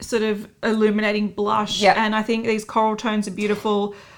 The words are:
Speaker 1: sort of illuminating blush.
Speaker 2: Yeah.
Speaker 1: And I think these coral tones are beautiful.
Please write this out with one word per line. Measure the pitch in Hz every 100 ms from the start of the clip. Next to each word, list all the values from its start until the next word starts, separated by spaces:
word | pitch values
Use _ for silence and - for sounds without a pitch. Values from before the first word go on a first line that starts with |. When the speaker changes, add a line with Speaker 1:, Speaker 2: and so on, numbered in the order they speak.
Speaker 1:
sort | - 233
of | 220 208 214 _
illuminating | 226 220 214 208 214 208 208
blush. | - 202 220 208 190
Speaker 2:
Yeah. | 202 185
Speaker 1:
And | 214
I | 214
think | 214 226 226
these | 220
coral | - 226 220 214
tones | 233 214 208
are |
beautiful. | 180 208 208 220 208 202 202 -